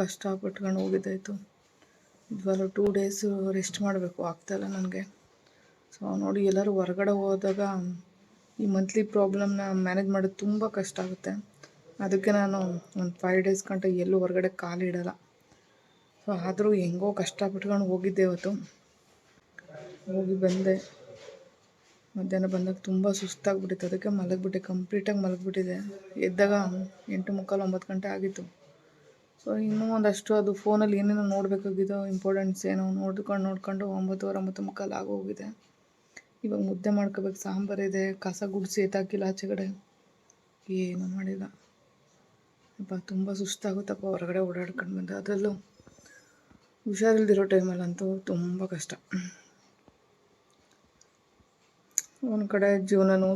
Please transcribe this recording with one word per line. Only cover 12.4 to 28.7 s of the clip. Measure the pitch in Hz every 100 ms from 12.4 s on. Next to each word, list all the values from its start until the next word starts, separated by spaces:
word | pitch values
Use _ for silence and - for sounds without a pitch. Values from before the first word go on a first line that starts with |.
| 196 196 185 175 - 190
ಒಂದು | 180 175
ಫೈವ್ | 185 185 190
ಡೇಸ್ | 196 -
ಗಂಟ | 190 190 180 180
ಎಲ್ಲೂ | 190
ಹೊರಗಡೆ | 180 180 185 -
ಕಾಲಿಡಲ್ಲ. | 175 175 185 175 175 - _ _ _ - _ _ _ _ _ _
So | - 185 175
ಆದರೂ | 185 208 208
ಹೆಂಗೋ | 175 180 202 202
ಕಷ್ಟಪಟ್ಕೊಂಡು | 185 - 196 196 202 202 190
ಹೋಗಿದ್ದೆ | 185 190 190 185
ಇವತ್ತು. | 175 185 202 185 - _ _ _ _ _ _ _ - - - - - - 190
ಹೋಗಿ | 185 190 185
ಬಂದೆ. | 185 190 190 - - - - - - - _ _ _ _ _ _ 202
ಮಧ್ಯಾಹ್ನ | 185 190 185
ಬಂದಾಗ | 185 185 190 -
ತುಂಬ | 190 202 196
ಸುಸ್ತಾಗ್ಬಿಟ್ಟಿತ್ತು, | 190 - 202 190 190 185 180
ಅದಕ್ಕೆ | 190 208 202
ಮಲಗ್ಬಿಟ್ಟೆ, | 180 185 190 190 190
ಕಂಪ್ಲೀಟಾಗಿ | 180 180 208 196 202 185
ಮಲಗ್ಬಿಟ್ಟಿದೆ. | 185 185 190 185 185 202 - - - 190
ಎದ್ದಾಗ | 180 202 202 185 185 190 - - 190
ಎಂಟು | 190 196
ಮುಕ್ಕಾಲು, | 190 196 190
ಒಂಬತ್ತು | 185 -
ಗಂಟೆ | 190 196 196
ಆಗಿತ್ತು. | 190 196 175 _ -